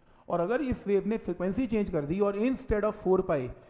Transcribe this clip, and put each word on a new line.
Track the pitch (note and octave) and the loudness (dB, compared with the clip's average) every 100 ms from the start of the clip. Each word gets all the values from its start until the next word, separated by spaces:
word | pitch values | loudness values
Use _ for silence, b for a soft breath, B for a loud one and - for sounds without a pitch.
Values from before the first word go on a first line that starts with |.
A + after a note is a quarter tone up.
| b b b | b b b
और | F3 | -2
अगर | F3 B3 | 0 0
इस | C#4 A3+ - | 0 -4 2
wave | G3 F#3 | 0 2
ने | A3 | -4
frequency | - F3 F#3 G3 C4 | -4 -4 -2 0 0
change | A3 G3 | 0 0
कर | F3 | -2
दी | C#3+ F#3 | -2 0
और | G3+ G3 | 0 2
instead | A#3 C4 - G#3 | 0 -2 -2 0
of | G#3 G#3+ | 0 -2
four | - F#3 F#3 | 2 4 4
pi | D#3 B2+ - B | 0 -2 -10 B